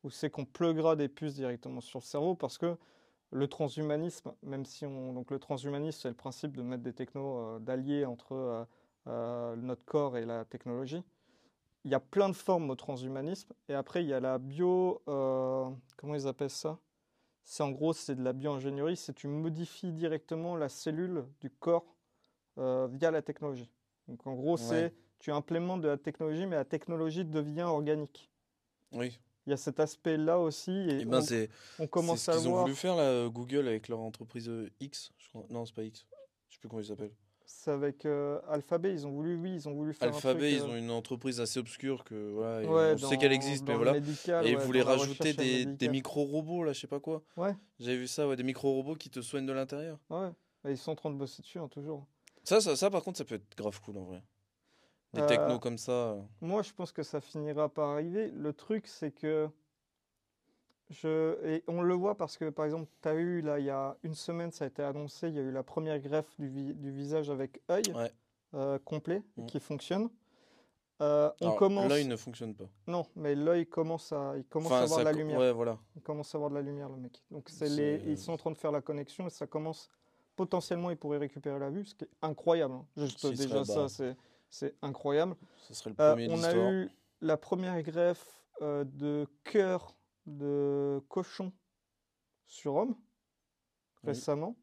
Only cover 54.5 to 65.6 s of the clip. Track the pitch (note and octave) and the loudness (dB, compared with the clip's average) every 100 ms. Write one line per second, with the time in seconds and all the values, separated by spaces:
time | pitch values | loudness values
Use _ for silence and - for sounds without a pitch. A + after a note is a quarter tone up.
54.5 | _ _ _ _ _ _ - D3 B2 D3 | _ _ _ _ _ _ 2 4 6 4
55.5 | B2 B2 A#2 - B2 A#2 G2+ G2+ - E3 | 2 -2 -4 -2 0 0 -4 -8 -10 -2
56.5 | G3+ G#3 - F3 - D3 D3+ - D#3+ D3+ | -2 -2 -6 -8 -6 -6 -6 -8 -8 -4
57.5 | D3 D3+ D3+ D3 D3 E3 F#3+ A3 - D3+ | 0 0 2 0 0 -2 -2 -4 -4 -6
58.5 | D3 - A3 - - D#3 - D#3 D#3 D#3 | -6 -4 -4 -4 -8 -8 -4 0 0 0
59.5 | D3+ _ _ _ _ _ _ _ _ _ | -4 _ _ _ _ _ _ _ _ _
60.5 | _ _ _ _ D3+ D#3+ D#3+ D#3+ E3 D#3+ | _ _ _ _ -6 0 2 2 0 -2
61.5 | D#3+ - E3+ F3 F3+ G3 G#3 E3 - D#3+ | -2 -2 2 4 4 2 0 -4 -4 -4
62.5 | C#3+ D3+ D#3+ D#3 _ D#3+ D#3 F3 F3 D3+ | 0 0 0 -6 _ 0 2 2 0 0
63.5 | D3 C#3 C3+ C3+ C3+ E3 D#3 - E3+ E3+ | 0 0 0 -2 -4 -8 -6 -6 -4 -4
64.5 | - C#3 - C#3+ C#3+ D3 - E3+ D3+ C3+ | -4 -6 -2 -4 -4 -8 -4 -4 -2 -2
65.5 | C3 | -2